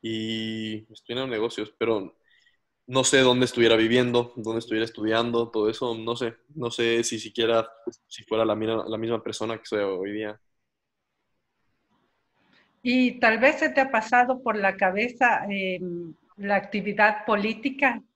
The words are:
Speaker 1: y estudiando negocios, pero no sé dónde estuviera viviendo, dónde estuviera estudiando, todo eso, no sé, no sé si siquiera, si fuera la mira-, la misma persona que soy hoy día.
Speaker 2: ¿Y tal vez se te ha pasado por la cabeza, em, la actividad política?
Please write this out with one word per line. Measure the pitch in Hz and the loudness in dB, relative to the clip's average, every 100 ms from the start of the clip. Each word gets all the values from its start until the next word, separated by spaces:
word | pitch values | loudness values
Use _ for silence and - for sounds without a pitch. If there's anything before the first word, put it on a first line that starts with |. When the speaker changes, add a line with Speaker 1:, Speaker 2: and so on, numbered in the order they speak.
Speaker 1:
y | 113 110 110 110 110 110 110 107 107 | -6 -6 -4 -6 -6 -6 -8 -10 -14
estudiando | 110 - 120 131 | -20 -10 -8 -4
negocios, | 113 117 - 107 _ | -4 -4 -4 -10 _
pero | 113 110 95 _ _ _ _ _ _ _ - | 0 0 -2 _ _ _ _ _ _ _ -2
no | 127 | 0
sé | 127 139 | 4 6
dónde | 127 127 127 | 6 4 2
estuviera | - 117 113 | 4 6 6
viviendo, | 113 120 123 120 120 - | 6 4 4 2 0 -6
dónde | 110 113 | -6 -6
estuviera | 113 110 113 | -4 -4 -4
estudiando, | - 107 113 117 117 117 | -4 0 0 0 -2 -2
todo | 110 107 | 0 -2
eso, | 113 127 113 | -2 -6 -6
no | 113 120 | -6 -6
sé, | 120 117 _ 151 | -6 -8 _ -8
no | 120 | -8
sé | - 117 113 | 0 2 2
si | 117 110 | 0 -4
siquiera, | 107 110 113 113 113 - - - _ | -8 -2 2 2 0 -10 -14 -14 _
si | - | -20
fuera | 113 110 110 | -4 0 0
la | 107 | 0
mira-, | 110 113 - | -2 -4 -4
la | 110 | -6
misma | 113 113 | -4 -4
persona | 113 104 110 113 | -6 -8 -6 -8
que | - | -6
soy | 107 | -4
hoy | 98 95 98 | -2 -4 -6
día. | 104 107 107 _ _ _ _ _ _ _ _ _ _ _ _ _ _ _ _ _ _ _ _ _ _ _ _ | -6 -8 -10 _ _ _ _ _ _ _ _ _ _ _ _ _ _ _ _ _ _ _ _ _ _ _ _
Speaker 2:
¿Y | 247 254 247 240 | 0 2 2 4
tal | 233 220 | 2 6
vez | 262 311 | 4 4
se | 320 | 0
te | - | 2
ha | 269 | 2
pasado | 226 220 247 247 247 | 0 2 4 4 2
por | 254 214 | -2 0
la | 196 196 | 0 2
cabeza, | 190 196 247 - 240 208 202 | 0 0 -4 2 2 2 -2
em, | 196 190 180 180 175 170 - _ - | -4 -4 -4 -6 -8 -10 -16 _ -12
la | 202 202 | -2 -2
actividad | 196 208 202 208 214 220 - | -2 -6 -4 2 2 2 -2
política? | 208 208 220 285 269 269 226 - | 0 0 -4 -6 0 -2 -2 -12